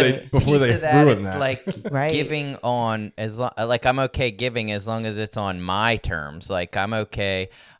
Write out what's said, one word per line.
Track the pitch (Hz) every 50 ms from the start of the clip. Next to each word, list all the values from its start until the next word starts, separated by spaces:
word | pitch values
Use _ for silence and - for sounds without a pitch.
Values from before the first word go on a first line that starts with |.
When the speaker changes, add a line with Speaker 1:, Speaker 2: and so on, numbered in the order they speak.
| 127 127 131
Speaker 1:
they, | -
Speaker 2:
a | - -
Speaker 1:
before | - 135
Speaker 2:
piece | - 135 147 143
Speaker 1:
they | 135 120 113
Speaker 2:
of | -
that, | 160 156 151 147 151
Speaker 1:
ruin | 143 117 98
Speaker 2:
it's | 98 98
Speaker 1:
that. | 95 -
Speaker 2:
like | 135 131 135 127 -
Speaker 3:
<laughs> | 202 - - - 214
Right. | 143 135 139 156
Speaker 2:
giving | 160 147 151 127 151 147 143 139 135 -
on | - 120 123 120 117 113 110 110 107 101 - -
as | 110 110 107 117
lo-, | 123 120 - -
like, | 110 117 123 117 - 127
I'm | 127 135
okay | 135 127 - - 131 120
giving | 101 95 120 127 117 120 110 107
as | 107 101 95
long | 113 113 113 113 110
as | 104 104
it's | 107 104 -
on | 110 104 98 92 90 90
my | 90 92 101 110 117 113 104
terms. | - - 90 80 73 71 73 85 - -
Like, | 98 90 90 87 - 101
I'm | 98 104 113
okay, | 110 107 - - 110 101 98 95 95 95 95 - - - - _ _